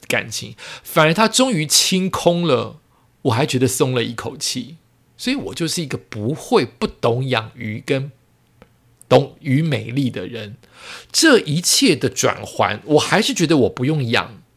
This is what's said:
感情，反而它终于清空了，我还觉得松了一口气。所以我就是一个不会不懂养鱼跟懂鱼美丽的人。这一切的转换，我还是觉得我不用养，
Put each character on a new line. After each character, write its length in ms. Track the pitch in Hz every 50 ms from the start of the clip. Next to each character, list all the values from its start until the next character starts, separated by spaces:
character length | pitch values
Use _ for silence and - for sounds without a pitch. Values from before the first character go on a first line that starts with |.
| - -
感 220 | - 113 95 113
情， 240 | 110 - 123 110 113 - - - - - -
反 240 | - - 170 156
而 60 | 156 165
它 160 | 196 220 214
终 240 | 220 - 254 262 226
于 140 | 156 156
清 420 | 147 - - - - 185 185 185 190
空 380 | - - - 170 175 175 175
了， 320 | 165 131 113 110 110 - - _ _ _ _ _ _ _ _ -
我 100 | 135 113
还 120 | 117 151
觉 140 | 151 - 127
得 100 | 131 127
松 260 | - - 156 131 127
了 80 | 123 113
一 120 | 117 120
口 200 | - - 117 139
气。 420 | 151 - - - 131 117 - 165 - _ _ _ _ _ _ _
所 160 | - - 247 269
以 40 |
我 180 | 277 - 190 190
就 140 | - 170 156
是 140 | - - 165
一 40 |
个 100 | 131 -
不 380 | - - - - 107 104 117 156
会 300 | - - - 247 202 131
不 220 | 107 - - 220
懂 420 | 214 - - - 120 113 123 135 131
养 220 | 123 110 110 110 -
鱼 280 | 123 113 107 107 117 -
跟 260 | - 139 135 135 147 - _ _ _ _ _ _ _ _ _ - _ _ _ _ _ _ _ - -
懂 280 | 127 131 143 131 - _
鱼 220 | - 151 127 143 165
美 220 | 160 139 107 107
丽 260 | 117 120 139 139 117
的 160 | - 104 92
人。 300 | - 117 110 107 101 110 - _ _ _ - - - - - - _ -
这 260 | - - 320 269 -
一 200 | - - 143 170
切 340 | 175 - - - 269 240 160
的 140 | 110 139 123
转 340 | - - - 120 - 95 104
换， 360 | - - - 110 98 104 107 -
我 140 | 147 151 147
还 240 | - - 160 185 220
是 100 | - 262
觉 140 | - 175
得 100 | 143 165 143
我 100 | 113 92
不 160 | - - 127
用 260 | 135 160 151 131 113
养， 320 | 117 104 85 123 117 - - _ _